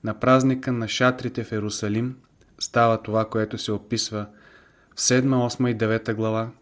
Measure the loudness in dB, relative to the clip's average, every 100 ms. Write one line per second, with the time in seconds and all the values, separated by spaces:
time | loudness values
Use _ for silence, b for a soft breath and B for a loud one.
0 | -8 -2 4 4 4 0 -2 -4 -4 0
1 | 0 0 -6 -6 -4 -4 -4 -4 -2 -2
2 | -2 -8 _ _ _ _ -2 2 4 2
3 | 0 -2 0 -2 -2 -4 -6 -6 -4 -4
4 | -4 -6 -8 b b b b b b -2
5 | 2 4 4 2 0 0 0 0 0 0
6 | -2 -2 -2 -2 -4 -10